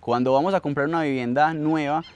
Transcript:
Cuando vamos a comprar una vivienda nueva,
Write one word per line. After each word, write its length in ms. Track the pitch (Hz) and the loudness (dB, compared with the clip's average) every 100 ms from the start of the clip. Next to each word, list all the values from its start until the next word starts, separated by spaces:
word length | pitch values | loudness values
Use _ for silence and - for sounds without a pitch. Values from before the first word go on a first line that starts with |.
Cuando 320 | - 120 127 | -2 0 4
vamos 220 | 135 180 | 2 2
a 60 | 185 | 0
comprar 280 | 147 143 143 | -2 -2 -2
una 140 | 165 | 0
vivienda 520 | 147 131 120 131 156 | -2 -2 -2 2 2
nueva, 480 | 160 151 160 143 156 - | 0 0 0 0 -4 -6